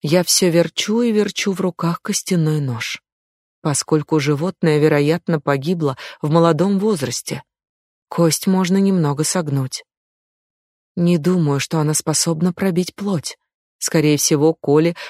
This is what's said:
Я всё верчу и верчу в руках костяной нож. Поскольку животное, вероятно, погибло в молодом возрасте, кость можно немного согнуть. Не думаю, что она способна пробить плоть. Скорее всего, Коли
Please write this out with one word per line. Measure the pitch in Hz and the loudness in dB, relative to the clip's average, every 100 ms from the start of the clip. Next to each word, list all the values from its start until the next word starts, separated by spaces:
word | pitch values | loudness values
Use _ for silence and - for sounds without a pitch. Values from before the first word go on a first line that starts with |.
Я | 151 175 | 2 0
всё | 175 - 185 | 2 0 2
верчу | 165 165 - - 220 | 2 0 -4 -2 0
и | 240 | 2
верчу | 214 202 - - | 0 -2 -2 -4
в | 180 | -2
руках | 185 - 170 170 | -4 -2 -4 -4
костяной | - 202 - 180 156 156 | -4 -6 -2 0 2 0
нож. | 139 113 - - _ _ _ _ _ _ | -2 -6 -8 -10 _ _ _ _ _ _
Поскольку | 160 143 - 156 143 156 | -4 -4 0 -2 0 0
животное, | 139 143 175 - 170 151 | 0 -2 -2 -2 2 4
вероятно, | 151 147 143 170 - 160 | 4 4 2 0 0 -2
погибло | - 139 139 180 147 131 - - | 0 -2 -2 -2 -2 -4 -14 -8
в | 151 | 0
молодом | 165 170 151 190 196 | 4 4 4 2 0
возрасте, | 208 190 127 - - 139 - _ _ _ _ _ _ | 0 -2 -4 -6 -8 -10 -12 _ _ _ _ _ _
кость | - 170 151 - | 0 0 2 0
можно | 185 180 196 | 0 2 2
немного | 196 190 147 143 | 2 2 0 0
согнуть. | 156 185 151 139 131 - - _ _ _ _ _ _ _ _ _ _ - | -2 -2 -2 -2 -4 -8 -16 _ _ _ _ _ _ _ _ _ _ -2
Не | 175 175 | 2 2
думаю, | 147 185 151 139 | 2 0 2 0
что | - 165 | -2 -2
она | 151 151 | 0 -2
способна | - 151 - 160 180 | -2 -2 -2 0 -2
пробить | 175 190 170 180 | 0 -2 0 -4
плоть. | - 202 180 - - _ _ _ _ | -6 -4 -4 -6 -16 _ _ _ _
Скорее | - 165 151 147 | -2 0 2 2
всего, | - 151 156 | 2 2 2
Коли | 160 - 147 165 170 | 0 2 2 2 -2